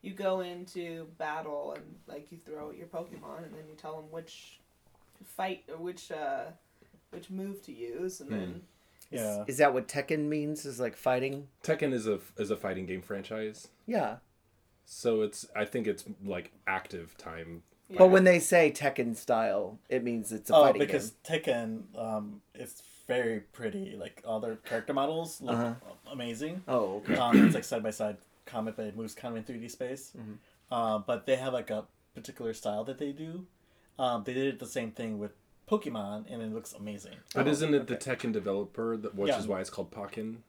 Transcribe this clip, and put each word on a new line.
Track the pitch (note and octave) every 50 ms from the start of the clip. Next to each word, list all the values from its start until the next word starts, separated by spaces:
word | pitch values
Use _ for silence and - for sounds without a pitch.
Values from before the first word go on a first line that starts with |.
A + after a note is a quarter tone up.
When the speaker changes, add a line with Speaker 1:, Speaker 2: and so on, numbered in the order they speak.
| -
Speaker 1:
you | F#3 F#3+
go | - G3+ F#3+ F#3+ F#3+
into | F3+ F3 F3 F3 F3+ F3+ - F#3 E3+ E3+ E3 E3 D#3+ D#3+ E3 _
battle | - D3+ D3+ D#3+ D#3+ D#3 D3 D3 D3+ D3 D3
and, | D3+ D3+ D3+ - - - -
like, | - D3 D3+ - F3
you | E3 -
throw | - D3+ D3+ D3+ D3+ D3+
your | - E3+ D#3+
Pokemon, | - E3 E3+ F3 - C#3+ D3 D3 C#3+ D#3+ E3+
and | D#3 -
then | D#3 D#3 D#3
you | D#3
tell | - - D#3+ D#3 D#3+
'em | D#3 D#3
which | D#3+ E3 E3 E3 - - - - - - _ _ _ _ _ - _ _ _ _ _ _ F#3+
fight | - - - F#3+ F#3+ F#3 F#3 - -
or | D3
which, | E3 E3 F3+ F#3 F3+ - -
uh, | E3 D#3 D3+ C#3 C#3 C3+ - - E3+ - _ _ _ _ - _ _ - _ _
which | - F3 E3+ -
move | F#3+ F#3+ F#3+ G3+ G3 G3 -
to | - D3
use, | A2+ A#2 A#2+ A#2 C#3+ F3+ F#3 F#3 -
and | C#3+ C#3
Speaker 2:
Hmm. | A2
Speaker 1:
then | G#2 F#2 F2+ F2 F2 - - _ _ _ _ _ _ - _
Speaker 3:
Is, | - B2+
Speaker 4:
Yeah. | A2+ G#2+ G#2 G#2 G#2+
Speaker 3:
is | - C3 B2+
that | D3+ C#3+ B2+
what | B2+ C3
Tekken | - - C#3+ C#3 - D#3+ D3+ D3 D3
means? | D3+ D3+ D3 D3 D3+ D3+ -
Is, | C#3 C3 A#2
like, | B2+ A#2 A2+
fighting? | - - C3 B2+ B2+ C3 C3+ C#3 C#3 C#3+ - _ _ -
Speaker 2:
Tekken | - D#3 D3+ D#3 C#3+ C3
is | A#2+ G#2+ A2
a, | G#2 F#2 - - - -
is | G#2+ G2
a | A2
fighting | - - G2 F#2 F#2 F#2+
game | F2 F#2 F#2 F2
franchise. | - G#2 G2 G2 - A2+ A2 A2 G#2+ G#2+ - - - _ _ _
Speaker 3:
Yeah. | - A#3 G#3+ D3 A2 A2 - - _ _ _ _ _ _ _ _ _ _ _ _
Speaker 2:
So | - - - - A#2+ A2+ A2
it's, | G#2+ G#2 - - - - -
I | G#2+ G#2
think | G2+ - B2 A2
it's, | G#2+ G2 G2+ - - G#2 - G2
like, | G2 F#2+ F2+ E2+ - - - _
active | - F#2+ F#2 F#2 - - F2+ E2 E2 - -
time. | - E2+ E2 E2 E2 E2 E2+ E2+ - _ _ _ _ _
Speaker 1:
Yeah. | G3 F3+
Speaker 3:
But | F#3 F#3
when | F#3 F#3+ F#3
they | F#3 F3+ E3+
say | E3+ - F3+ F3 E3 D3+ D3
Tekken | - D3 C#3+ - - B2+ A#2+ A2+
style, | - - - B2 A2+ A2+ G#2+ G2 G2 F2 F#2 A2 G#2+ _ _
it | B2+ B2+ A#2+
means | A#2+ A#2 A2+ G#2+ - A2+
it's | G#2+ - -
a | -
Speaker 4:
Oh, | D#3 D3
Speaker 3:
fighting | C#3 C3 G2+
Speaker 4:
because | C#3+ - - - G#2 A2 - _ _
Speaker 3:
game. | - D#3+ D#3 -
Speaker 4:
Tekken, | - B2+ A#2+ A#2 A2 A2 A2 G2 - - -
um, | A#2 A2+ A2 G#2+ G#2 G#2 G#2 - _ _ _
it's | - B2+ - - - - - - - -
very | - B2+ B3 A#3+ A3+ A3+ G#3+
pretty. | G#3 - - - A#3 A3 G3 G3+ F#3+ G3 - G3+
Like, | - F3 - - -
all | A#2 A2 A2
their | G#2+ A#2 A2+
character | A2 - - A#2+ A2+ - - C#3
models | C#3 C3+ C#3+ D#3+ D#3+ E3 D#3+ - -
look | C#3+ B2 B2
Speaker 3:
Uh-huh. | A#2 A#2+ A#2 A#2 B2 - - - - - -
Speaker 4:
amazing. | C#3 C3 B2 A#2 A#2 A2 D3 D#3 F3 F#3+ F#3 -
Speaker 3:
Oh, | C3 B2 A2 F#2 F#2+
okay. | G#2 G#2 - -
Speaker 4:
Um, | - B2 A#2+ A#2 - -
it's, | - D#3+
like, | - -
side-by-side | - - A2+ G#2+ A2 G#2+ - A2 G#2 G#2 - - _ _ _ _
comic, | - - A#2 A2 A2 G#2+
but | - A2
it | G#2+ G2
moves | A2 A2+ G#2+ -
kind | - - B2 A#2
of | A2+
in | G#2+
three | - B2+ A2+
D | A2+ A#2
space. | - - B2+ B2 C3 C#3 - - - -
Speaker 3:
Mm-hmm. | A2+ G#2+ G#2 - _ _ _ _ _ _
Speaker 4:
Uh, | B2+ A#2 A#2 A2+ G#2+ G#2+
but | G2+ - A#2+ A2 -
they | - C3
have, | B2 B2+ C3+ B2+
like, | B2 A2 -
a | A2 G#2+ G#2+ - _ _ _ _ _
particular | - A2+ - A#2+ - A#2+ A2+ A2
style | - - A2 G#2 G#2 -
that | - - -
they | D#3 C#3+ C#3
do. | D3 D#3 D#3+ E3 F3+ F#3 - _ _ _ _ _ _ _ _ _ -
Um, | C3 B2 A#2+ A2+ G2+
they | B2+ B2
did | C3 C3+ C#3 B2+ G#2+
the | B2+
same | A2 - C3 A#2 A2 G#2+
thing | - A#2+ A2+ A2 G#2
with | G#2 G#2 - _ _ _ _ _ _ -
Pokemon, | G#3+ G#3+ - D3 A#2+ A2 G2+ G2+ G#2 G#2+ A2 - -
and | A#2 A2+
it | A2 G#2+
looks | A2+ A2+ - -
amazing. | - G2+ G#2 G#2 G2+ - F#2 - - - - -
Speaker 2:
But | C3+ C3
Speaker 3:
Oh, | C#3+
Speaker 2:
isn't | D3 C#3+ D#3 D3+ D3
it | C#3 C3
the | - B2
Speaker 3:
okay. | - - C3+ B2+
Speaker 2:
Tekken | - - A#2+ G#2+
developer, | G#2+ F#2 G2+ G2 G2+ G2+ - - - A2+ A2+ A2+
that, | G#2+ G#2 G#2+ G2+
which | G2 G2+ A#2+
Speaker 4:
Yeah. | C3+ A2+
Speaker 2:
is | G2+
why | A2 G2 F#2
it's | F#2+ -
called | - - G2 E2+
Pokken? | - G#2+ G2+ G2 - A2+ G#2+ A2 A2+ A#2 -